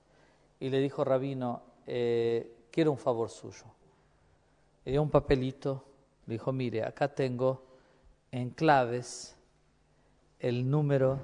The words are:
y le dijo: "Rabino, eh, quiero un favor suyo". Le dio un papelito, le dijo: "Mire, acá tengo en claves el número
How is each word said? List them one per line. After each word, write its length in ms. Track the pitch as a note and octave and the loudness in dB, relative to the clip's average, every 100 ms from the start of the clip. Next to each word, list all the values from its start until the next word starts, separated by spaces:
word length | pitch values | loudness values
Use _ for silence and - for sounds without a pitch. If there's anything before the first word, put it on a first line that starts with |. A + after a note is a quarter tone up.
| _ _ _ _ _ - | _ _ _ _ _ -8
y 100 | C3+ | -2
le 100 | C3+ | 0
dijo: 240 | C#3 C#3 | 0 0
"Rabino, 580 | C3 C3 C#3 C3+ B2 A#2+ - _ - | 2 2 0 -4 -4 -6 -10 _ -8
eh, 800 | B2+ A#2+ A#2 A#2 A#2 - - _ | -2 0 2 2 0 -4 -16 _
quiero 200 | - D#3 | 0 0
un 60 | C3+ | 0
favor 320 | - A#2 A2 | -2 -2 -2
suyo". 360 | - A2+ - A2+ - _ _ _ _ _ _ _ _ _ _ - | -6 -18 -18 -20 -20 _ _ _ _ _ _ _ _ _ _ -4
Le 80 | |
dio 100 | C3+ | 0
un 80 | D3+ | 4
papelito, 760 | D3 - C3+ C3 C3 C#3+ C3+ - _ _ _ - | 4 4 0 0 -4 -6 -6 -10 _ _ _ -8
le 80 | |
dijo: 180 | A2+ - | -6 -4
"Mire, 320 | C3 B2 A2 | -2 -2 -2
acá 300 | A2+ - C#3+ | -4 -2 -4
tengo 500 | - C3+ B2 C3 B2+ - - _ _ _ _ - | 0 -2 0 0 0 -8 -20 _ _ _ _ -12
en 180 | B2+ B2 | -8 -6
claves 880 | - D#3+ C#3 B2 B2 A#2+ - - - _ _ _ _ _ _ _ _ _ _ | 0 4 6 4 -2 -6 -14 -16 -20 _ _ _ _ _ _ _ _ _ _
el 280 | C3 A#2+ B2+ | -2 0 0
número 520 | D3 C#3+ C#3 C3 C3+ | 0 2 2 2 0